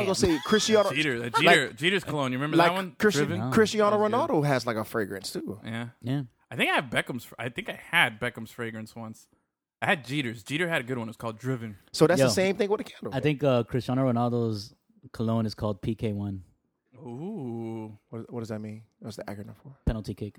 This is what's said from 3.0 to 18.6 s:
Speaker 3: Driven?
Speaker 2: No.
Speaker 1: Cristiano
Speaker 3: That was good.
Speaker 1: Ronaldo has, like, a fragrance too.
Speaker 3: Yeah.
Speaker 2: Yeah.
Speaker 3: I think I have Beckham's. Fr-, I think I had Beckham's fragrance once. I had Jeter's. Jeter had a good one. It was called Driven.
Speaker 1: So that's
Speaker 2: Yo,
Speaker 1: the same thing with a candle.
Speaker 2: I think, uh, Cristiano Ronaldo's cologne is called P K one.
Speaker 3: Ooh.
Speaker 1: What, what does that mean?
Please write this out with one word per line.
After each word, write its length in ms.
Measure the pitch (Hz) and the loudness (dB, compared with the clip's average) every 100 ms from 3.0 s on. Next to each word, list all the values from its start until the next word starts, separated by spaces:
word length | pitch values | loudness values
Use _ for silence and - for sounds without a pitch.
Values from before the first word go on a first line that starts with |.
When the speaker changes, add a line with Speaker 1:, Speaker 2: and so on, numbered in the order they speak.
| 214 147 147 | 2 4 0
Speaker 3:
Driven? 180 | 104 123 | -2 2
Speaker 2:
No. 40 | |
Speaker 1:
Cristiano 380 | 220 214 214 208 | 4 4 4 2
Speaker 3:
That 60 | 208 | 4
was 140 | 214 | 2
good. 60 | 233 330 170 | 2 2 2
Speaker 1:
Ronaldo 100 | 143 | 4
has, 200 | 127 120 | 2 0
like, 100 | 110 | -2
a 80 | |
fragrance 480 | 110 113 98 98 - | -2 -2 -2 -6 -8
too. 280 | 180 277 104 - | -8 -8 -10 -10
Speaker 3:
Yeah. 220 | 113 120 - | -8 -10 -8
Speaker 2:
Yeah. 200 | 117 143 127 _ _ | -4 -4 -4 _ _
Speaker 3:
I 40 | 120 | -4
think 140 | 302 | 0
I 40 | 330 | 0
have 100 | 131 | -2
Beckham's. 380 | 135 - 123 - | -4 -4 -6 -10
Fr-, 100 | - | -10
I 80 | 120 | -8
think 200 | 185 220 | -8 -10
I 100 | 110 - | -12 0
had 300 | 170 131 107 | 2 2 0
Beckham's 320 | 120 117 110 | -6 -6 -10
fragrance 440 | - 113 110 110 117 | -8 -8 -8 -12 -12
once. 300 | 110 107 _ _ _ _ _ _ | -12 -14 _ _ _ _ _ _
I 40 | 120 | 0
had 180 | 180 | 0
Jeter's. 400 | 117 147 120 113 | -2 -4 -2 -6
Jeter 240 | - 147 175 | -4 -2 0
had 140 | 160 | 0
a 20 | |
good 140 | 120 127 | -2 -4
one. 100 | 113 | -6
It 40 | |
was 40 | - | -6
called 240 | 117 107 | -8 -6
Driven. 380 | 127 127 113 98 _ | -4 -4 -6 -12 _
Speaker 1:
So 120 | - 156 | 6 6
that's 140 | 170 | 8
Speaker 2:
Yo, 60 | 131 | 6
Speaker 1:
the 60 | |
same 240 | 107 190 190 | 6 2 2
thing 120 | 202 | 0
with 120 | 214 | -2
a 20 | |
candle. 300 | - - 107 | -4 -12 -6
Speaker 2:
I 80 | 131 | -2
think, 200 | 147 135 | 0 2
uh, 220 | 143 123 | 2 2
Cristiano 480 | 110 127 120 127 135 | 2 -2 -2 0 2
Ronaldo's 640 | 120 120 120 113 104 107 - _ _ - | 2 0 0 -2 -2 -8 -18 _ _ -14
cologne 320 | - 110 113 110 | -6 -2 0 -2
is 100 | - | -2
called 260 | 107 104 | -4 -4
P 140 | 117 110 | -6 -4
K 160 | 113 | -4
one. 320 | 101 101 95 87 _ _ _ _ - | -4 -6 -8 -12 _ _ _ _ -18
Speaker 3:
Ooh. 960 | 120 120 185 214 127 113 113 113 110 104 _ | -14 -10 -10 -8 -8 -6 -6 -8 -10 -14 _
Speaker 1:
What, 220 | 113 - | -14 -10
what 80 | 120 | -8
does 80 | 110 | -6
that 100 | |
mean? 240 | 107 | -8